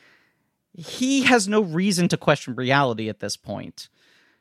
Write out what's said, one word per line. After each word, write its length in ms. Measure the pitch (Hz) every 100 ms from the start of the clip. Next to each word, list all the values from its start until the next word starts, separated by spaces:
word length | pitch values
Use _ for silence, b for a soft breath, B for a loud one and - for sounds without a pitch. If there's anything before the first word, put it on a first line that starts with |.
| b b b b b b _
He 480 | 170 151 - 254 277
has 240 | 247 247 190
no 120 | 214
reason 480 | 180 160 202 170 175
to 80 | 165
question 380 | - 143 -
reality 540 | 120 127 143 131 110 107
at 120 | 104
this 160 | 104 -
point. 520 | - 98 - - - _ _ _ _ _